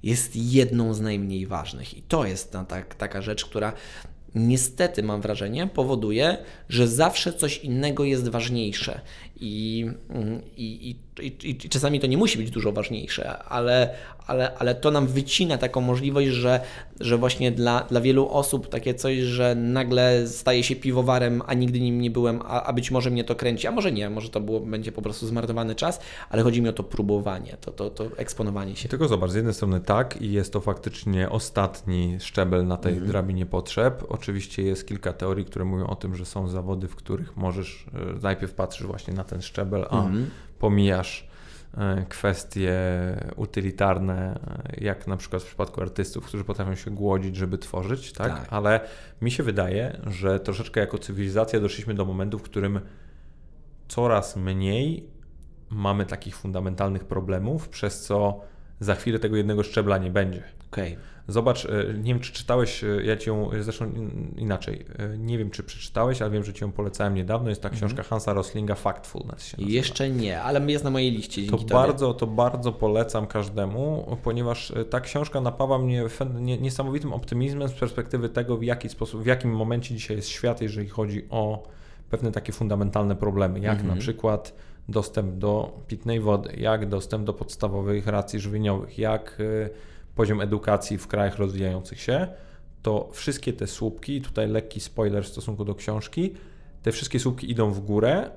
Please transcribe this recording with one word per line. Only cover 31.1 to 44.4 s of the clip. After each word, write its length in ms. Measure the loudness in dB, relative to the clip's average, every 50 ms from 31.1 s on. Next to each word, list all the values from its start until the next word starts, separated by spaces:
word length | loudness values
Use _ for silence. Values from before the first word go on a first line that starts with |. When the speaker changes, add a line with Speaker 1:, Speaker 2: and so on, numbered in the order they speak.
| 2 4 2 2
Speaker 2:
ostatni 880 | 2 0 -2 0 0 2 2 2 0 -4 -4 0 2 2 2 2 0 -2
szczebel 480 | -6 -4 0 2 2 4 4 4 4 4
na 100 | 0 2
tej 140 | 2 0 0
Speaker 1:
Mhm. 180 | 2 0 0
Speaker 2:
drabinie 340 | 0 0 0 0 0 0 0
potrzeb. 580 | 0 0 -2 -2 -2 0 4 4 4 2 0 -6 -6
Oczywiście 540 | -6 -6 -4 -4 -4 -4 -4 -6 -4 0 0
jest 240 | 0 0 -2 -4 -6
kilka 260 | -6 -4 -4 -4 -4
teorii, 320 | -2 0 0 0 0 -2
które 200 | -4 -4 -2 -2
mówią 220 | 0 0 0 0 -2
o 80 | -4
tym, 200 | -4 -4 -6 -4
że 100 | -4 -6
są 220 | -6 -4 -4 -4 -2
zawody, 400 | -2 -4 -2 -2 -4 -4 -4 -6
w 80 | -8
których 420 | -10 -6 -4 -4 -4 -4 -6 -6 -2
możesz, 480 | -2 -2 0 -2 -4 -8 -10 -14 -16 -12 -8 -8 -6 -6 -6 -2
e, 40 |
najpierw 320 | 0 0 0 0 -2 -6 -2
patrzysz 340 | -2 -2 -2 -2 -8 -8 -8
właśnie 260 | -8 -8 -6 -6 -4
na 100 | -4 -4 -4
ten 140 | -6 -8
szczebel, 440 | -8 -6 -4 -4 -2 0 0 0 0 2
a 140 | 2 2 2
Speaker 1:
Mhm. 260 | 2 2 0 0 -2 -6 -12 -16 -18 -6 0
Speaker 2:
pomijasz, 680 | 2 4 6 6 6 6 6 4 0 -4 -6 -10 -12 -16 -18 -18 -18 -18 -18 -18 -18 -14 -6 -2
e, 280 | 0 0 0 0 -2 -4
kwestie 640 | -8 0 2 2 2 2 -2 -8 -2 0 2 2 2 2 2 2 2 0 0 -2 -2 -4 -4 -6 -4
utylitarne, 1040 | -6 -6 -2 -2 -2 -2 -2 2 4 4 4 6 4 2 0 0 0 -2 -4 -4 -6